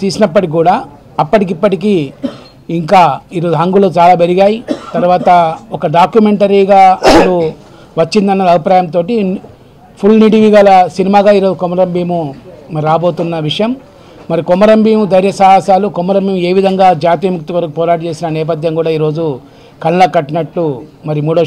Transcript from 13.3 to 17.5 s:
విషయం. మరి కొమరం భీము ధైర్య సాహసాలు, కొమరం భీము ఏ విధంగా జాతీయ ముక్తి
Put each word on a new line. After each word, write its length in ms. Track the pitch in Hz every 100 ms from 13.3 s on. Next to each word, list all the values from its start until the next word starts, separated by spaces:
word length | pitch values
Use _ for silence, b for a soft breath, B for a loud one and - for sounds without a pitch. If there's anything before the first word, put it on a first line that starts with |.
| 165 151
విషయం. 240 | - 220 262 - B B B B
మరి 120 | 165 160
కొమరం 300 | 180 214 220 220
భీము 180 | 214 208
ధైర్య 200 | 185 196 175
సాహసాలు, 460 | 190 190 190 190 202 175
కొమరం 260 | 180 196 190
భీము 140 | 190 175
ఏ 40 | 190
విధంగా 280 | 190 190 190 170
జాతీయ 280 | 165 175 190 180
ముక్తి 180 | 151